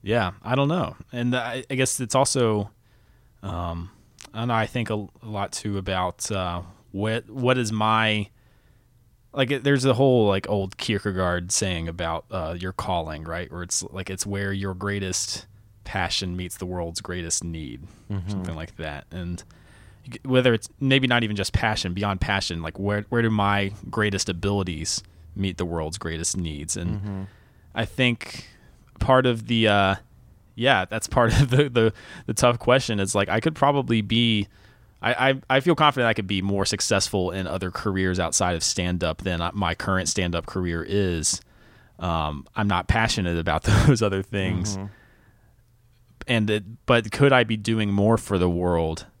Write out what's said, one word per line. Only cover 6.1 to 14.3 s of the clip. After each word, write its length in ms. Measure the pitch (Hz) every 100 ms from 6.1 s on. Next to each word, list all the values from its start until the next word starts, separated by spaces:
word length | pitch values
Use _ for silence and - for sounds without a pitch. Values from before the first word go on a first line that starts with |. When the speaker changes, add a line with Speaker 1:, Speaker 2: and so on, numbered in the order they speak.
| - -
Speaker 1:
uh, 320 | 101 90 87 87 - _
what, 360 | 95 107 113 -
what 300 | 127 123 127
is 140 | 113
my, 560 | 110 110 110 110 107 101 _ _ _ _ _ _ _ _ _ _
like, 180 | - 131
it, 140 | 139
there's 180 | 139 139
the 120 | 131
whole, 340 | 117 139 123 107
like, 200 | 98 -
old 280 | 104 95 -
Kierkegaard 760 | - 104 107 92 90 87 87
saying 380 | - 98 87 82
about, 380 | 85 82 82 -
uh, 240 | - 80 87
your 140 | 92
calling, 520 | - - 90 80 76
right? 260 | 80 82 90
Where 120 | 80
it's, 180 | 90 -
like, 260 | - 95 95
it's 160 | 95
where 280 | -